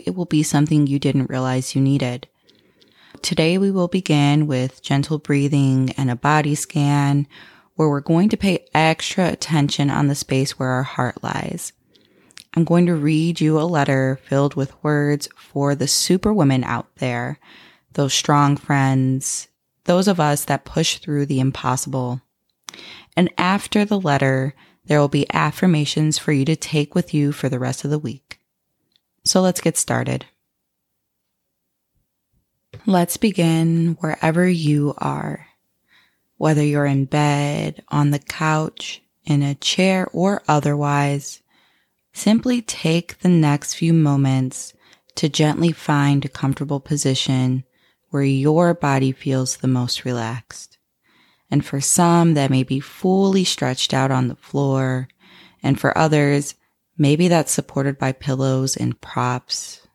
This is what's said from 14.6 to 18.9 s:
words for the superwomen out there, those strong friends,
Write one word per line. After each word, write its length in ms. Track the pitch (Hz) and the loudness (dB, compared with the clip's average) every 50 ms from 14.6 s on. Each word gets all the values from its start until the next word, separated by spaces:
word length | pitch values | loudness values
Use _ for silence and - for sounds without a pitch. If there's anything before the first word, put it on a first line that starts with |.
| 135 135 - _ - | -6 -6 -8 _ -4
words 440 | 151 151 147 147 143 147 143 - - - | -2 0 0 0 0 -2 -2 -4 -10 -16
for 380 | _ - - _ 139 139 143 143 | _ -20 -12 _ -2 -2 0 0
the 140 | 143 - 147 | -2 -2 -2
superwomen 720 | - - - - 180 185 - 208 214 208 156 135 135 127 123 | -2 -2 0 0 0 2 2 0 2 2 4 4 2 2 0
out 240 | - 120 117 - - _ _ | -2 -6 -6 -8 -12 _ _
there, 420 | 139 127 123 120 120 127 147 - _ - - - - - _ _ _ _ _ | -4 -4 -4 -4 -6 -8 -10 -12 _ -20 -20 -20 -20 -20 _ _ _ _ _
those 200 | - 143 135 - | -2 -2 0 -2
strong 420 | - - - 151 147 147 143 143 | -2 0 2 4 4 4 4 2
friends, 920 | 143 - - 147 139 135 135 | 0 0 -2 0 2 2 2